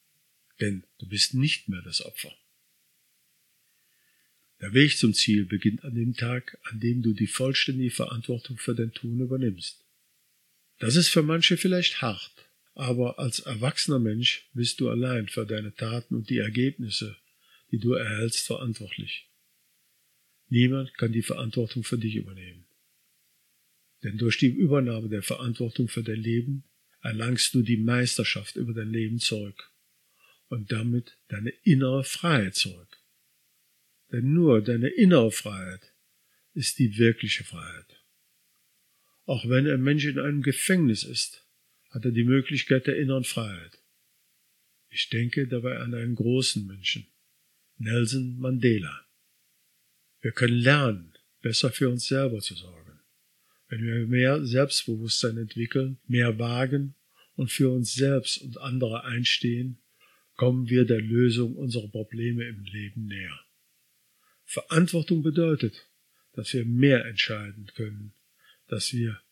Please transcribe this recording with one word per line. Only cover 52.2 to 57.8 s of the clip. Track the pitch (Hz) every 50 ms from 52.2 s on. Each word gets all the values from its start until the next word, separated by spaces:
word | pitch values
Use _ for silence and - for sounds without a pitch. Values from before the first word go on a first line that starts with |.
| 139 127 113 104
zu | - - 90
sorgen. | 87 92 90 87 80 80 - 73 _ _ _ _ _ _ _ _ _ _ _ _ _ _
Wenn | _ 117 110 113
wir | 117 113 117 113
mehr | 117 123 123 127 131 143 151 139
Selbstbewusstsein | 117 120 131 143 - - - - 123 113 110 113 110 - - - 117 110
entwickeln, | 117 113 107 - 117 117 - - 135 131 131 131 - _
mehr | - 120 120 120 120 110 110
wagen | 117 117 120 123 135 127 143 139 139 139 143 _ _ _ _ _ _ _ _
und | - 135 117
für | - - 139 127
uns | 127 127